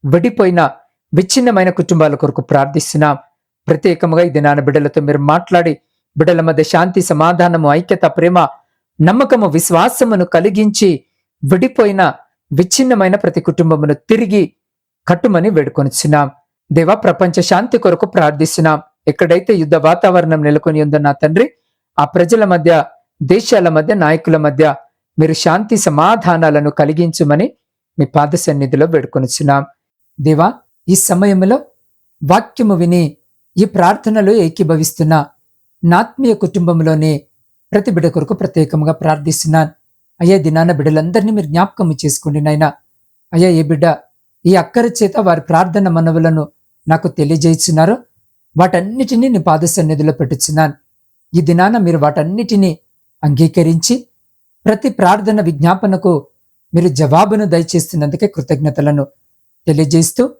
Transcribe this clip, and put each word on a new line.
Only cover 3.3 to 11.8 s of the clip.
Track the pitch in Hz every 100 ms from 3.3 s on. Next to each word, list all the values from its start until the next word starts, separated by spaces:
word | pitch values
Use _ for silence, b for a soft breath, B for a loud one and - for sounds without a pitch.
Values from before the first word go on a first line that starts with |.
| _ _ _ -
ప్రత్యేకముగా | 156 185 170 170 160
ఈ | 175
దినాన | 139 147 143
బిడ్డలతో | 139 143 143 156
మీరు | 147 147 143
మాట్లాడి, | 165 175 180 170 147 _ _ _ -
బిడ్డల | 156 170
మధ్య | 160 151
శాంతి, | 156 165 180 185
సమాధానము, | 180 151 160 180 175 170 147
ఐక్యత, | 151 180 190 165
ప్రేమ, | - 170 180 156 - _ _ _ -
నమ్మకము, | 160 240 269 254 202
విశ్వాసమును | 156 - 170 220 233 233 208 175
కలిగించి, | 165 196 196 214 208 196 151 _ _ _ _
విడిపోయిన | 139 180 254 262